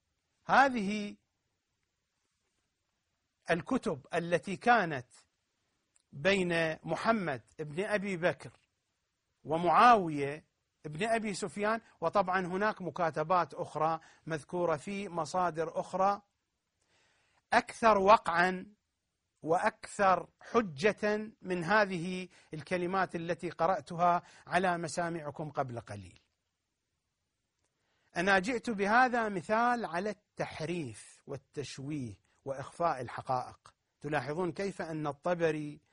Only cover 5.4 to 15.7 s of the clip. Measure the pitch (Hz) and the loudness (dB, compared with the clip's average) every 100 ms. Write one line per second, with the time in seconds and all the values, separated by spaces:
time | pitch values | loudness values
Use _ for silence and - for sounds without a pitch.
5.4 | _ _ _ _ _ _ _ 143 175 196 | _ _ _ _ _ _ _ -4 0 2
6.4 | 180 170 160 160 160 160 220 226 170 127 | 2 0 -2 -4 -6 -4 0 0 0 -6
7.4 | - - 156 147 196 208 202 180 170 - | -10 -12 -10 -6 -2 -2 -2 -2 0 -2
8.4 | 127 - _ _ _ _ _ _ _ _ | -8 -20 _ _ _ _ _ _ _ _
9.4 | - 160 175 165 240 226 170 147 139 151 | -4 -2 4 8 8 8 4 -2 -4 -6
10.4 | - _ _ _ 156 151 226 226 214 185 | -14 _ _ _ -10 -4 -2 0 -2 -4
11.4 | 190 202 208 226 - - 165 202 185 185 | -6 -4 -2 -2 -6 -6 -2 2 2 0
12.4 | 175 185 214 - 175 160 165 151 160 180 | -2 0 -2 -2 -6 -2 -2 0 2 2
13.4 | 160 147 156 147 156 160 - - - 160 | 2 -4 -6 -2 0 0 -6 -16 -8 -8
14.4 | - 180 170 151 - 202 202 170 151 185 | -4 -2 0 0 -2 -8 -6 -6 -4 0
15.4 | 180 160 160 | 0 0 -4